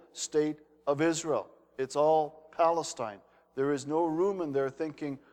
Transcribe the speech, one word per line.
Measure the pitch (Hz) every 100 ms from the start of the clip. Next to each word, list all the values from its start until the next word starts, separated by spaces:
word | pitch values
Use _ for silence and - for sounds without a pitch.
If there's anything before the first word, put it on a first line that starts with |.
| -
state | - - 156 151 151 - _ -
of | 143
Israel. | 165 160 160 127 92 - _ -
It's | 131 143
all | 151 156 147 - - -
Palestine. | 165 170 147 - 113 101 _ _ _ -
There | 139
is | 143
no | 131 156
room | 170 160 190 196
in | 160
their | 139 135
thinking | - 160 151 147 135 -